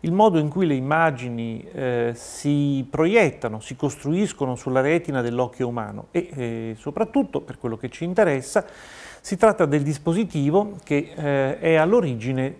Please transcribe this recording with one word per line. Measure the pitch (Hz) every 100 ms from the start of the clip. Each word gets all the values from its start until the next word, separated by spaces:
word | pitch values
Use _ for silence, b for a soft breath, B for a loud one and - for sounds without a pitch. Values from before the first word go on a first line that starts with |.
il | -
modo | 180 214 165
in | 151
cui | 156 180
le |
immagini, | 135 131 156 165 131 123 117 117 113 -
eh, | - 131 120 117
si | 117 - - 147 147 143 139 127
proiettano, | - 160 226 170 - 117 110
si | -
costruiscono | 127 143 - 139 175 202 - 135
sulla | 123 - 131
retina | 135 165 165 139
dell'occhio | 120 123 123 - 123
umano | 120 107 104 107
e, | 175 175
eh, | 139 117 113 113 110
soprattutto, | - 143 220 277 233 -
per | - -
quello | 123 110
che | 127
ci | -
interessa, | 170 180 190 139 127 208 - B B B B B
si | - 190
tratta | 220 202
del | 156 147
dispositivo | 143 143 - 170 208 156 139 175 208 202
che, | - 143 143
eh, | - 147 139 135 -
è | 165
all'origine | 160 160 240 175 117 117 131 131